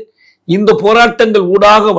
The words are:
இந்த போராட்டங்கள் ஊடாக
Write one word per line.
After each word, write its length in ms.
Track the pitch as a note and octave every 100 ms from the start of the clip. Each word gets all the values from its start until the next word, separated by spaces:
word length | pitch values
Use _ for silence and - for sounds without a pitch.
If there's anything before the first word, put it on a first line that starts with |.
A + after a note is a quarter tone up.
| - _ _ _ -
இந்த 240 | F#3 G#3 -
போராட்டங்கள் 640 | G3+ A3+ A#3 A3+ A3+ G#3 F3+
ஊடாக 400 | G3 G#3 G#3+ G#3+